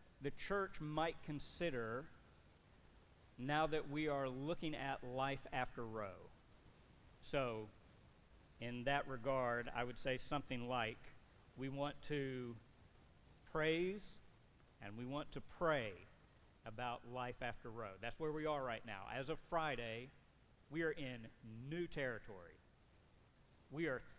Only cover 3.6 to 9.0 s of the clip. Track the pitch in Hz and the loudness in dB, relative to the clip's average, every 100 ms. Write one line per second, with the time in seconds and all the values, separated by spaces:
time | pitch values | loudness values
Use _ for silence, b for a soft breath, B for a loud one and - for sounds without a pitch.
3.6 | 156 156 147 147 156 143 135 127 143 170 | 6 4 2 0 2 2 2 0 0 0
4.6 | 160 151 139 135 127 127 135 139 - 139 | 0 -2 -2 -2 -2 0 2 0 0 0
5.6 | 127 - 117 110 101 87 90 - - - | 0 0 -4 -2 -4 -6 -14 -18 -20 -20
6.6 | - - - - - - - 143 131 110 | -20 -20 -20 -20 -20 -16 0 2 2 0
7.6 | 107 - - - - - - - - - | -4 -10 -20 -20 -20 -20 -20 -20 -20 -8
8.6 | 117 120 120 143 | -4 0 2 2